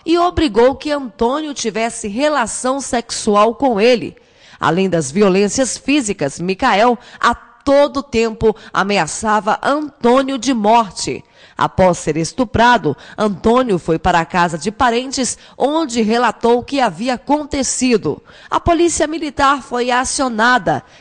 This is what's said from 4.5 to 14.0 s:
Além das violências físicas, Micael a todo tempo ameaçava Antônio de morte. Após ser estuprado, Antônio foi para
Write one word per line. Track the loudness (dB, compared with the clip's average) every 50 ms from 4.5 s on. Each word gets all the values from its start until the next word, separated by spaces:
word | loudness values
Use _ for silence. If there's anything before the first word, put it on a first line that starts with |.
| -10 -4
Além | -2 0 2 2 0 0
das | 0 0 -2 -2
violências | 0 2 2 4 4 2 2 0 0 -2 -2 -2 -4 -6
físicas, | -4 0 0 0 0 -2 -4 -4 -4 -6 -4 -6
Micael | -4 -6 -4 0 0 2 2 4 4 2 2 0 -6 -16 -10 -2
a | -2 -2 -2
todo | -2 -8 -20 _ _ _ 2 4 4 4 2 0 -6 -8
tempo | -4 -2 -2 -2 -2 -2 0 0 0 0 0 -8 -6 -4
ameaçava | -2 -2 0 0 0 0 -2 -4 -6 -2 0 0 0 0 0 -2 -2 0
Antônio | -2 -2 -2 -4 -8 -10 _ 0 2 2 2 2 0 -4
de | -4 -2 -2 -2
morte. | 0 2 4 4 4 2 0 -6 -8 -8 -8 -8 -8 -12 _ _ _ -20 -16 _
Após | -4 -4 -2 2 2 2 2 2 0
ser | -2 -4 -2
estuprado, | -2 -4 -4 -2 -4 -4 -2 2 2 4 4 4 4 2 -2 -4 -4 -10 -16 -6
Antônio | -2 -2 -2 -2 0 0 2 2 2 2 2 0 -2
foi | 0 -2 -2
para | 0